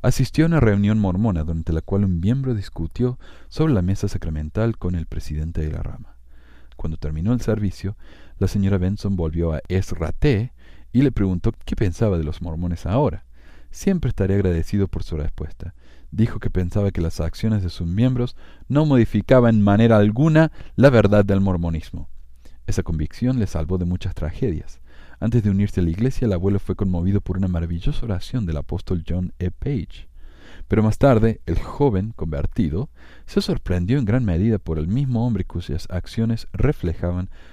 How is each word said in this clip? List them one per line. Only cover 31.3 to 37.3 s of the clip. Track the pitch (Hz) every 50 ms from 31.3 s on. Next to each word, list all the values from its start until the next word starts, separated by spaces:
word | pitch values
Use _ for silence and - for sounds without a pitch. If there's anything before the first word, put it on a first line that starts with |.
| 110 - -
el | - 85 -
joven | - - - - 147 139 104 92 101 113 113
convertido | - 82 80 73 71 76 - - - 101 73 73 92 135 - - - - - - - -
se | - - 202
sorprendió | 202 - - - - - 90 90 87 95 127 147
en | 123
gran | 101 - - 117
medida | 101 85 82 101 117 110 98
por | - - 80 78
el | 78 85
mismo | 104 135 143 131 123 110 117
hombre | 123 113 90 87
cuyas | - - 92 - - 71 85 - -
acciones | 92 87 - - - 117 113 113 113 110 - - -
reflejaban | - - 135 151 - - 87 82 - - 87 87 90 92 -